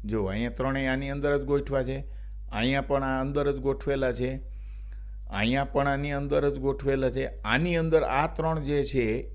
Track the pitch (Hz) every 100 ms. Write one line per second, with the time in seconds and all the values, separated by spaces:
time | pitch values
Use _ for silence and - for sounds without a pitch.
0 | 101 107 95 101 120 117 131 135 131 131
1 | 139 139 143 143 139 143 143 139 127 135
2 | - - - - - 104 123 139 135 139
3 | 135 131 135 143 143 139 135 135 143 135
4 | 131 120 123 - - - - - - -
5 | - - - 98 110 135 139 143 139 139
6 | 143 143 143 147 143 139 135 135 139 135
7 | 131 127 127 107 104 127 170 170 165 160
8 | 139 131 160 - 160 160 143 143 139 131
9 | 113 117 -